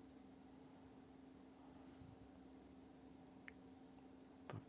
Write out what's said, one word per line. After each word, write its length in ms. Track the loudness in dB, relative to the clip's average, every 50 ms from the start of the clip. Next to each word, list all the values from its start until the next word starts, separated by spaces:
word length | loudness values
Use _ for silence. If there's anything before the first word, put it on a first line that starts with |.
| -4 -2 -2 -2 -2 -2 -2 -2 -4 -4 -2 -2 -2 -2 -2 -2 -2 -2 -2 -2 -4 -4 -4 -2 -2 -2 -2 -2 -4 -4 -4 -2 -2 -2 0 0 0 0 0 0 0 0 0 0 -2 -2 0 0 0 0 0 0 0 0 0 0 -2 -2 -2 -2 -2 -2 0 0 -2 0 -2 2 2 2 0 0 -2 -2 -2 -2 -4 -4 -4 -2 -2 -2 -2 -4 -4 -4 -2 2 6 8
Так, 140 | 8 8 8